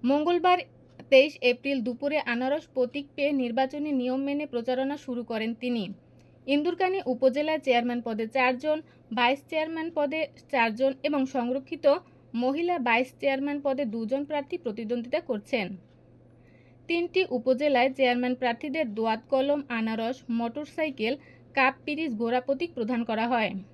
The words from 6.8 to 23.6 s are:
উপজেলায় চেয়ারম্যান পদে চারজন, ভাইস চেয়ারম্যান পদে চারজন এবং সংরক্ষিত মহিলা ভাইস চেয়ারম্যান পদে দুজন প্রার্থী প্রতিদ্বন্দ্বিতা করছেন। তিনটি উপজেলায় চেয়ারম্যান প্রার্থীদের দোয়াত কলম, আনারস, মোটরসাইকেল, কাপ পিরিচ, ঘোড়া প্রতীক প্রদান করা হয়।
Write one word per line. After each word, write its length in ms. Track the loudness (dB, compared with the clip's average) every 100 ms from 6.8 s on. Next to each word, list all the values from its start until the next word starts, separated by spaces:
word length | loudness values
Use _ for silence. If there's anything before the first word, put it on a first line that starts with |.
| 0 0 -2
উপজেলায় 560 | 2 2 2 0 0
চেয়ারম্যান 380 | 2 2 2 -4
পদে 240 | -4 -4 -2
চারজন, 500 | 2 2 2 0 -2 -4 -20 -8
ভাইস 280 | 0 2 2 -2
চেয়ারম্যান 420 | -4 -2 -4 -4
পদে 300 | -2 0 0 -4 -8 -6
চারজন 420 | 0 0 2 -2 0
এবং 180 | -2 0 0
সংরক্ষিত 600 | -2 -2 -4 -6 0 2 2 -2 -20 -10
মহিলা 420 | -2 -2 0 0 0
ভাইস 300 | 2 2 0 -2
চেয়ারম্যান 420 | -2 0 -2 -2
পদে 220 | -2 -2 -2
দুজন 360 | -4 -4 -4 -2
প্রার্থী 300 | -6 -6 -8
প্রতিদ্বন্দ্বিতা 600 | -8 -8 -6 -6 -2 -4
করছেন। 460 | -2 -6 -2 -4 -4 -8 -16 -20 -20 -20 -20 -20 -20 -20 -20 -20 -4
তিনটি 320 | -2 0 0 2
উপজেলায় 600 | 0 2 2 4 4 4
চেয়ারম্যান 420 | 4 2 2 0 0
প্রার্থীদের 500 | -2 -2 -4 -2 -2
দোয়াত 280 | -2 -2 -2 0
কলম, 300 | 0 2 0 0
আনারস, 480 | -4 -2 -2 -4 -6 -4
মোটরসাইকেল, 840 | -2 -2 -6 -10 -4 -4 -2 -4 -4 -8 -20 -6 2
কাপ 180 | 2 2
পিরিচ, 300 | -6 -4 -4 -2
ঘোড়া 260 | 0 0
প্রতীক 280 | 0 -2 -2
প্রদান 280 | -4 -2 -2
করা 220 | -2 -2 2
হয়। 240 | 2 0 -2